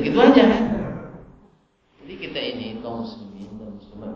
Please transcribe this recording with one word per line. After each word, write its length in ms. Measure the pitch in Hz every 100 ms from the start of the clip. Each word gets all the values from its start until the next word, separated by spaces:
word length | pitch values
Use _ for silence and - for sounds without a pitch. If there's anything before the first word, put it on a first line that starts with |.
gitu 140 | 147 -
aja 220 | 262 254 226
kan. 160 | 208 - - - - - - - - _ _ _ _ _ _
Jadi 100 | 143 135
kita 200 | - 143
ini 260 | 123 120 113 113
kaum 200 | 120 117
muslimin 460 | 110 - 101 98 107 107
dan 120 | 107 98
muslimat 340 | - 104 110